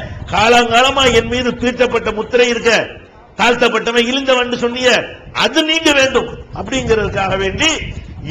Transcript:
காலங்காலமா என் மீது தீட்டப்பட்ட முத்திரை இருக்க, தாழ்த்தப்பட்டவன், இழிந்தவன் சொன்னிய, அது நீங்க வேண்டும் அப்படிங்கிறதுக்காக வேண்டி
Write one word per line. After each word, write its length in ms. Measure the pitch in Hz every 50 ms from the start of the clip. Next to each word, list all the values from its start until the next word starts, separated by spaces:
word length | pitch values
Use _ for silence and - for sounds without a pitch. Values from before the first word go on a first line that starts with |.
| - - - - - - 165
காலங்காலமா 720 | 185 214 233 240 240 240 226 226 233 254 269 269 277 269 254 233 226
என் 140 | 226 226 240
மீது 160 | 247 254 240 - 240
தீட்டப்பட்ட 480 | 240 247 240 240 254 233 233 226 - 220 208 208
முத்திரை 300 | 214 - 247 240 247 247 240
இருக்க, 180 | 226 180 233 220 180 - - - - - - - - - - - -
தாழ்த்தப்பட்டவன், 680 | 202 233 240 240 254 226 190 220 - 233 233 240 233 233
இழிந்தவன் 540 | 254 277 269 262 262 247 247 240 240 - 240
சொன்னிய, 260 | 240 240 254 254 247 226 175 - - - - - - - 123 175
அது 160 | 220 262 320 320 311
நீங்க 200 | 320 320 320 311 285 277
வேண்டும் 300 | 262 262 233 233 - - - - - - - -
அப்படிங்கிறதுக்காக 760 | 196 208 269 262 247 226 220 214 208 190 185 196 196 190 190 190 196
வேண்டி 260 | 190 190 196 294 320 302 - - - - - - - - - - 147